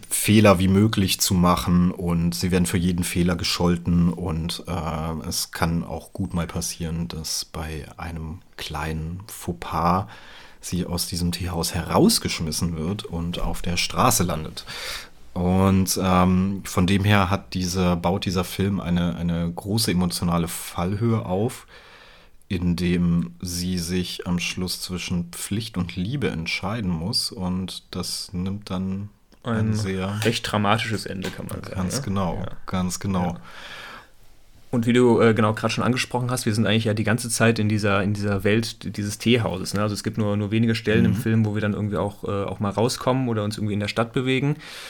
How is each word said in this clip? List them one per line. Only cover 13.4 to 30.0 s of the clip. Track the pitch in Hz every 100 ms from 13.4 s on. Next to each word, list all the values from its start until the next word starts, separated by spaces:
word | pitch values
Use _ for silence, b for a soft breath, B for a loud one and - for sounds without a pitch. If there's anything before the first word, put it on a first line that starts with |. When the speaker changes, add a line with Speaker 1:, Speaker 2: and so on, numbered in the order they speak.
| 85 85
Speaker 1:
der | 90 85
Straße | - 85 120 -
landet. | 87 80 78 - - B B B B - -
Und, | - 90 92 95 95 92 -
ähm, | 92 92 90 92 95 98
von | - - 90
dem | 98
her | 98 104 92
hat | 95 -
dieser, | 92 92 92 90 87
baut | 87 95
dieser | 98 90
Film | 87 - 98 101
eine, | - 87 87 -
eine | 87 85 85
große | 85 101 110 113
emotionale | 90 90 - 87 85 82
Fallhöhe | - - - 87 101 117 110 -
auf, | 92 117 - - B B B B B B - -
in | 95 87
dem | 85 87 87 87 85 - -
sie | 92 87 90 92
sich | 82 92 90 - -
am | 87
Schluss | - - 90 -
zwischen | - 90 - 87 85
Pflicht | - - 101 113 90
und | 85
Liebe | 87 90 143 95
entscheiden | 69 80 - - 120 101
muss | 82 87 - -
und | 123 90 92 92 - -
das | 90 90 - -
nimmt | 90 92 101 -
dann | 92 95 95 101 - _ _
ein | - 113 107
Speaker 2:
Ein |
Speaker 1:
sehr | 107 104 95